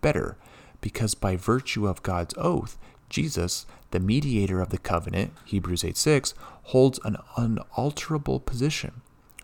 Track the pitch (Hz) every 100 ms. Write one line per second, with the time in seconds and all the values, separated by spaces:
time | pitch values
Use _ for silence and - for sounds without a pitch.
0 | - - 50 - - - - - 104 -
1 | 110 - 98 90 110 123 - 107 104 87
2 | - 87 87 - 170 170 - - - -
3 | - - 156 90 87 - - - - 90
4 | 95 131 143 110 95 92 87 92 - 87
5 | - 95 - - - 98 90 87 85 -
6 | - 143 - - - - - 131 131 -
7 | 110 101 - - 117 110 - - 139 -
8 | - 151 139 131 - 120 147 - - -
9 | - - - -